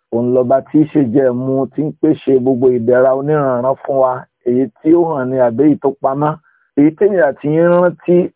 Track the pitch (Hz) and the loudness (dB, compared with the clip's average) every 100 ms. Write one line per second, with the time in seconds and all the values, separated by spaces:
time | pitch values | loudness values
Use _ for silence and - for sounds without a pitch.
0 | _ 113 123 127 123 135 135 151 151 156 | _ -4 -2 0 0 -2 0 0 0 0
1 | 127 135 131 123 131 135 135 - 151 - | 0 0 0 0 -4 -4 -4 -6 -8 -4
2 | 156 147 - 131 123 123 127 120 113 123 | -2 -2 0 0 0 0 0 0 0 2
3 | 131 131 143 151 139 123 127 131 - 135 | 2 0 -2 -2 -2 -2 -2 -4 -4 0
4 | 131 127 - _ 123 123 135 - 156 170 | 0 -2 -12 _ -4 -2 -2 -4 0 2
5 | 165 147 127 131 120 113 147 139 135 - | 2 -4 -4 0 0 2 0 0 -2 -4
6 | 135 139 151 156 _ _ _ - 151 156 | -4 -2 -2 -4 _ _ _ 0 0 2
7 | 208 190 147 151 147 160 175 175 180 - | 0 2 0 -2 -2 0 2 2 0 -2
8 | - 175 185 | 0 0 0